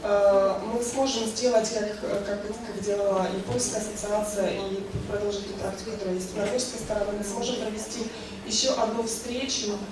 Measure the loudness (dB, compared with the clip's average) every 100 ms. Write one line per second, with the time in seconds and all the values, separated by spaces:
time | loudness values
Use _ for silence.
0 | 4 6 8 8 6 2 -2 -2 -2 0
1 | 0 2 -2 0 4 4 4 0 -2 -4
2 | -2 -2 -2 -4 -6 -8 -8 -6 -2 2
3 | 2 2 2 -2 -2 0 0 -2 -4 -6
4 | -2 0 0 0 0 0 -4 -4 -4 -6
5 | -4 -2 -2 -2 -6 -6 -6 -6 -8 -6
6 | -2 -2 -4 -2 0 0 -2 -6 2 4
7 | 4 0 -2 -2 0 0 -2 -4 -6 -4
8 | -4 -6 -10 -10 -2 2 4 4 2 2
9 | 0 -2 -4 -4 -2 -2 -2 -2 -6